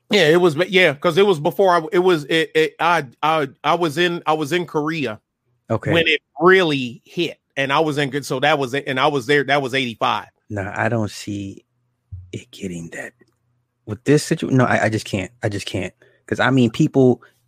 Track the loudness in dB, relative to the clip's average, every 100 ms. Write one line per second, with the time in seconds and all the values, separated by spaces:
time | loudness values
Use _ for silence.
0 | -2 2 4 4 4 2 0 4 2 2
1 | 0 2 2 2 0 0 2 2 2 0
2 | 2 0 0 -2 0 0 0 0 0 0
3 | -2 -4 -2 0 -2 -4 -2 0 0 0
4 | -2 -2 -2 -2 0 -4 -4 -4 -4 -4
5 | -6 -8 _ _ _ _ -4 -4 0 2
6 | 2 0 _ 0 4 4 4 -2 -6 -10
7 | _ -6 -6 -8 _ -6 -2 0 0 -2
8 | -4 -4 -6 -2 0 0 -2 -4 -4 0
9 | 0 0 0 0 2 0 0 -2 -4 -4
10 | -4 -4 -6 _ -12 -8 -8 -4 -2 -2
11 | -4 -8 -10 -10 -10 -14 _ _ _ _
12 | -20 -20 -16 -16 -16 -12 -10 -10 -12 -14
13 | -16 _ _ _ _ _ _ _ -14 -6
14 | 2 2 2 -4 0 2 4 2 0 -2
15 | -4 -6 -6 -6 -6 -6 -8 -8 -8 _
16 | _ _ -8 0 2 4 2 2 0 4
17 | 4 2 _ _